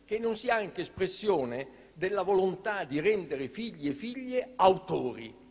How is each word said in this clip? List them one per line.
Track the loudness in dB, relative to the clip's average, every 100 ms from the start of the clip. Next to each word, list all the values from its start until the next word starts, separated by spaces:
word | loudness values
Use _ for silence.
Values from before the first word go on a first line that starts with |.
che | -6 -2
non | -2 -2
sia | 0
anche | 0 0 -6
espressione | -8 -2 -4 -2 2 2 2 -4 -8 -14 -20
della | -4 -2 0
volontà | 4 4 4 0 -4 -4
di | -2 0
rendere | 2 2 -2 -4 -6
figli | -6 -8 -4 -4
e |
figlie | -4 -8 -8 -4 -4 -4 6
autori. | 6 6 0 -2 -2 -6 -12 -16 -20